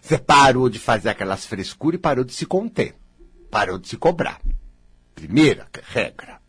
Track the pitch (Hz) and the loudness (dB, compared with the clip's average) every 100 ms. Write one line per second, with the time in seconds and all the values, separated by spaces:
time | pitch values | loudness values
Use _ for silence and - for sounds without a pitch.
0 | - 156 - 147 139 127 127 107 - 113 | -2 -2 4 6 8 6 0 -2 -2 0
1 | 107 104 95 98 - 101 92 - 147 180 | 0 -4 -4 -6 -6 -8 -8 -4 -4 -2
2 | 165 131 127 - 156 185 226 - 107 - | -2 -2 -2 -6 -4 -2 -2 -4 -6 -6
3 | - _ - _ - 110 98 92 - - | -20 _ -20 _ -6 -2 -2 -4 -10 -2
4 | 160 175 - - - - - _ _ _ | -2 0 -6 -4 -4 -4 -8 _ _ _
5 | _ - 78 117 151 104 - - - 123 | _ -20 -2 4 4 2 -6 -20 -8 -6
6 | 92 - - - | -6 -8 -20 -20